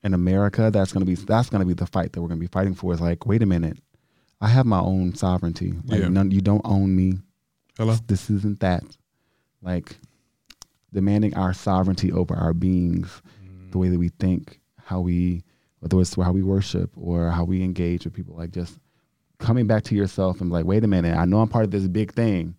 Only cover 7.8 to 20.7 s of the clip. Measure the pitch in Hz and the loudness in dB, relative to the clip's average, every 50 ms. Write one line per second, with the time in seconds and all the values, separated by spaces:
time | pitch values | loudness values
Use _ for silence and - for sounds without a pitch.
7.8 | 113 110 113 113 113 - 104 92 - - 107 101 98 104 101 - - 92 90 87 | 0 0 0 0 0 0 -2 -2 0 -2 -2 0 0 -2 -4 0 0 0 0 0
8.8 | - - - _ _ _ _ _ _ _ _ _ _ _ _ _ - 92 90 87 | -2 -8 -20 _ _ _ _ _ _ _ _ _ _ _ _ _ -8 -4 -4 -4
9.8 | - - - - - - _ _ _ _ _ _ _ _ - _ - _ _ _ | -4 -8 -18 -20 -20 -20 _ _ _ _ _ _ _ _ -20 _ -20 _ _ _
10.8 | _ _ - 98 95 98 101 104 107 104 - - 95 92 92 - - - 95 92 | _ _ -4 -2 0 2 2 2 2 0 0 0 -2 -2 -2 -4 -2 0 0 2
11.8 | 92 92 95 - - 92 87 87 90 85 87 85 85 82 85 85 90 92 92 90 | 2 0 0 0 0 0 0 0 -2 -2 -2 -2 0 0 0 0 0 0 2 2
12.8 | 90 87 85 87 87 87 - - _ - - - - - - - - - 92 92 | 2 0 0 -2 -4 -6 -10 -18 _ -20 -20 -20 -20 -20 -20 -20 -20 -6 -2 0
13.8 | 92 90 90 87 87 85 - _ - 95 92 82 - - - _ _ _ _ _ | 0 2 2 2 0 -2 -2 _ 0 0 0 0 -4 -10 -20 _ _ _ _ _
14.8 | - - 95 92 90 90 87 87 90 90 90 87 87 _ _ _ _ _ _ _ | -12 -8 -4 -4 -2 0 0 0 0 0 -2 -4 -8 _ _ _ _ _ _ _
15.8 | - 82 95 92 90 - - - 90 90 90 95 98 95 98 98 95 - - 87 | -4 2 4 4 4 2 2 0 0 2 2 2 2 2 2 0 0 -2 -2 -4
16.8 | 87 87 _ - - 85 87 85 85 85 85 85 85 85 92 92 92 92 90 87 | -4 -4 _ -10 -6 -4 -2 0 0 0 0 0 0 0 0 -2 -2 -2 -2 -2
17.8 | 90 85 87 87 - 82 - - - - 80 82 85 82 85 90 87 85 - - | -2 -2 -2 -4 -6 -8 -10 -10 -14 -14 -12 -12 -12 -10 -8 -8 -10 -10 -12 -20
18.8 | _ _ _ _ _ _ _ _ _ _ _ _ - - 113 127 120 104 113 107 | _ _ _ _ _ _ _ _ _ _ _ _ 0 0 2 2 4 4 2 2
19.8 | 104 - 110 101 101 95 - - 95 92 90 - 92 87 87 85 82 85 | 2 0 0 0 0 0 0 0 0 0 0 -2 -2 -2 0 0 0 2